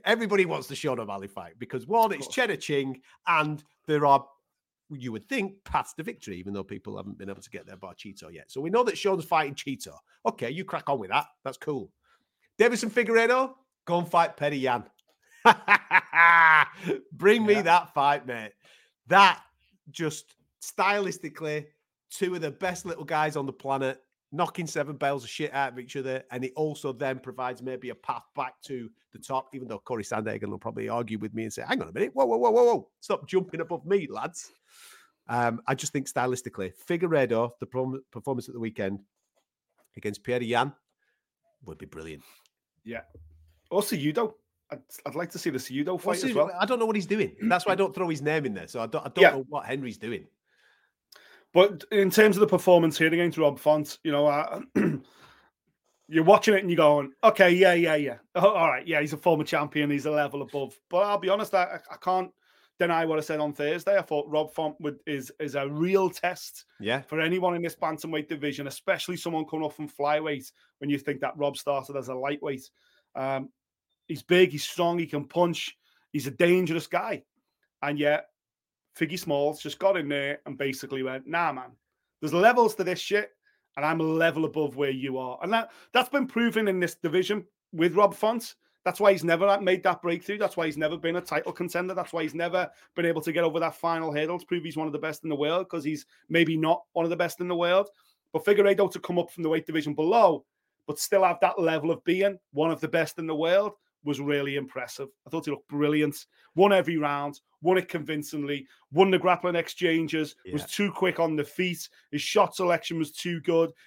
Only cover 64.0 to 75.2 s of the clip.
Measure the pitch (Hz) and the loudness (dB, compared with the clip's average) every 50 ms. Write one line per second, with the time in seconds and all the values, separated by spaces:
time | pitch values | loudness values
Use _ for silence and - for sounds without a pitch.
64 | 170 - 156 147 143 - 147 151 156 156 - - 160 151 151 - 160 151 143 139 | 0 0 -2 -4 -4 -2 -2 -2 -2 -2 -4 -6 -6 -6 -6 -6 -8 -8 -8 -8
65 | - - 147 139 127 127 - - 156 147 131 143 139 139 147 151 165 180 190 196 | -8 -8 -8 -8 -8 -10 -12 -10 -8 -6 -4 -4 -6 -4 -4 -2 0 2 2 2
66 | 190 180 - - - 180 180 - - - - - - _ _ - 101 104 117 139 | 2 0 -2 -2 -4 -4 -4 -6 -12 -16 -18 -18 -20 _ _ -8 -4 -2 -2 -4
67 | 135 - 151 160 160 160 180 185 180 180 175 170 175 165 165 - - 160 160 147 | -4 -6 -4 -2 0 0 0 0 0 0 -2 -2 -4 -6 -6 -6 -6 -6 -6 -6
68 | - 165 160 156 151 - 165 147 139 147 135 143 143 139 131 - - - 185 165 | -8 -8 -6 -6 -6 -6 -8 -6 -6 -6 -6 -6 -8 -10 -12 -8 -4 -2 -2 -2
69 | - - 180 170 - 175 165 160 156 151 - 160 160 151 - - 156 147 - - | -4 -6 -8 -8 -6 -4 -4 -4 -4 -4 -4 -4 -4 -6 -6 -8 -14 -12 -8 -4
70 | 143 143 151 151 156 160 151 131 131 - - _ _ _ _ - 139 143 143 139 | -2 0 0 0 -2 -4 -6 -8 -10 -14 -20 _ _ _ _ -10 -4 -4 -4 -2
71 | 139 - 147 135 143 131 - 151 147 143 135 - - 147 143 139 135 135 143 139 | -2 -4 -6 -4 -6 -6 -4 -4 -4 -4 -4 -4 -4 -4 -4 -4 -4 -6 -8 -8
72 | 127 123 131 127 131 139 147 147 - 156 139 131 131 - _ _ _ _ _ _ | -8 -8 -8 -6 -6 -6 -6 -6 -6 -8 -8 -8 -12 -18 _ _ _ _ _ _
73 | _ _ - - 135 135 135 135 135 - _ _ _ _ _ _ _ _ _ _ | _ _ -10 -8 -6 -4 -4 -4 -6 -10 _ _ _ _ _ _ _ _ _ _
74 | _ - 165 139 - - 180 180 185 175 135 147 - - - - 175 170 170 175 | _ -12 -10 -8 0 4 6 6 6 6 4 0 -8 -6 -4 -2 0 0 0 0
75 | 170 - - 147 | -2 -4 -6 -8